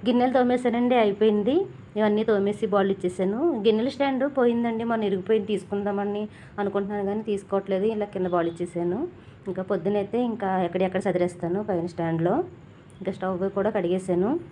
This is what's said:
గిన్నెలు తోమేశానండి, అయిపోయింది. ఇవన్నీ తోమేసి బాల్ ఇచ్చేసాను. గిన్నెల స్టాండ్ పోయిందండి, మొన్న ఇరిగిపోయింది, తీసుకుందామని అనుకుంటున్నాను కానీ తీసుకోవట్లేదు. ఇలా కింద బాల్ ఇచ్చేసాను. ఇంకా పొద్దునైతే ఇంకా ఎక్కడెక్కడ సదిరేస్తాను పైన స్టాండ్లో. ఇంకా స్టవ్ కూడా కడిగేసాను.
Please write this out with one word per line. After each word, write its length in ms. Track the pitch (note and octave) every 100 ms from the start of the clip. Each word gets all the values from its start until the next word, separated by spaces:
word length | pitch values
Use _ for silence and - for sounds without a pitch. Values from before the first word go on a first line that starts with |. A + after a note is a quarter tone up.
| G#3+
గిన్నెలు 280 | A#3+ B3
తోమేశానండి, 600 | B3+ B3 B3 B3 A#3 A#3+ B3
అయిపోయింది. 680 | G#3+ G3+ A3 G#3 G#3 D4+ G4 - - G#3
ఇవన్నీ 280 | G#3+ G#3+
తోమేసి 420 | A3 G#3 G3 G#3 A3
బాల్ 260 | G3+ G3
ఇచ్చేసాను. 720 | F#3+ F3+ F3+ F#3+ A3 E4+ C4
గిన్నెల 260 | G#3 G#3+ B3
స్టాండ్ 480 | - C#4 C4 C#4 C4+
పోయిందండి, 460 | A#3+ A#3 A#3 A3+
మొన్న 200 | A#3 A3+
ఇరిగిపోయింది, 440 | G#3 F#3+ F#3 A3 G3+
తీసుకుందామని 800 | G3+ - G3+ G3+ G3+ G3+ G#3 G#3 - - -
అనుకుంటున్నాను 460 | G3+ G3 G3 G#3 G3
కానీ 180 | G#3
తీసుకోవట్లేదు. 640 | A3 G3+ - G3 F#3+ F#3+ G#3
ఇలా 200 | A3 G#3
కింద 220 | G3+ F3+
బాల్ 200 | F3 E3+
ఇచ్చేసాను. 600 | E3+ F3 F3 F3 G3 F4 - - - -
ఇంకా 140 | F#3
పొద్దునైతే 600 | F#3 G3 E3+ G#3 G3+ A3+
ఇంకా 400 | B3 A3 G3 F#3+
ఎక్కడెక్కడ 400 | F3 F3+ F#3 F#3
సదిరేస్తాను 600 | F#3+ F3+ F3+ F3 E3+ F#3
పైన 220 | G#3+ F3+ E3+
స్టాండ్లో. 500 | - E3 E3 E3 A#3+ F4+ - - - - -
ఇంకా 120 | F#3+
స్టవ్ 380 | F#3 F#3 F#3 F#3+
కూడా 200 | G3 G3
కడిగేసాను. 680 | A3 F3 F#3 F#3 F3 G3+ E4 -